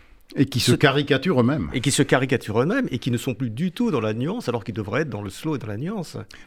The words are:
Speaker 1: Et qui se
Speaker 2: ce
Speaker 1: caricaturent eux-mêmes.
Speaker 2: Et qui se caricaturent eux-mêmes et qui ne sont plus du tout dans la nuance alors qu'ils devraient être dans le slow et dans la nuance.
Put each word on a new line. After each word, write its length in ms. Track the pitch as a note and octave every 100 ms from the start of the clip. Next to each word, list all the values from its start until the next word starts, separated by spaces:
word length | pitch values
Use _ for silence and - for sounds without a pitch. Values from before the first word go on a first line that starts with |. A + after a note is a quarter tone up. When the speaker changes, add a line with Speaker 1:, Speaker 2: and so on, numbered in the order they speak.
| - - - -
Speaker 1:
Et 100 | C3+
qui 140 | B2
se 120 | -
Speaker 2:
ce 40 | E3
Speaker 1:
caricaturent 640 | C#3+ C3+ C#3+ C3+ F#3 C3
eux-mêmes. 280 | A#2 D3 D#2
Speaker 2:
Et 80 | C3
qui 100 | C3+
se 120 | -
caricaturent 580 | C3+ C3+ C3 A#2+ - G#2+
eux-mêmes 260 | C#3+ C4 B3+
et 80 | A#2+
qui 120 | C3
ne 60 | A#2+
sont 160 | -
plus 160 | B2 B2+
du 220 | A2 F3+
tout 200 | - A#3+
dans 100 | C#3+
la 120 | G#2+
nuance 340 | A2 C#3+ A#3 -
alors 140 | A#2
qu'ils 120 | G#2+ G#2
devraient 260 | G2+ A#2+
être 80 | D#3
dans 120 | G#2
le 80 | G2+
slow 260 | - D#3 C#3
et 20 |
dans 100 | G#2+
la 100 | G#2
nuance. 400 | D#3+ A3 D#3 A2 G2+ -